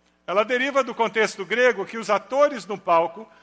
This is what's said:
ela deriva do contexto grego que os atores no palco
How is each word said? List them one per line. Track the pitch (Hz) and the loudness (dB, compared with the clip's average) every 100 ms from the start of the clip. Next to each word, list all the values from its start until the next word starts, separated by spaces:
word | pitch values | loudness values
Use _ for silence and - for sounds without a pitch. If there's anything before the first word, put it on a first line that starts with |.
| _ _ - | _ _ -2
ela | 190 | -2
deriva | 220 247 277 269 | 0 0 0 0
do | 247 | -2
contexto | 226 220 226 208 - 180 | -2 -2 0 0 -2 -4
grego | 226 247 196 185 | 2 2 2 -6
que | 226 | -8
os | 214 | -2
atores | 196 - 269 294 254 175 | -2 0 2 2 2 -10
no | 190 | -8
palco | - 165 170 214 220 _ | 0 2 2 -6 -20 _